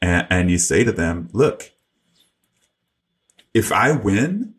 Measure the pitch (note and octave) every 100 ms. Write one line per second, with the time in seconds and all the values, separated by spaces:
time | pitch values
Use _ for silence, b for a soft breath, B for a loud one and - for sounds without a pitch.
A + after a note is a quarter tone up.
0 | F2+ F2 E2+ F2+ F2+ F2 - F#2 A#2+ G2+
1 | E2 E2+ E2+ G2+ C#3 - - _ _ _
2 | _ _ _ _ _ _ _ _ _ _
3 | _ _ _ _ _ A2+ - G2 D3 D3+
4 | G2+ G2+ D3 G3+ B3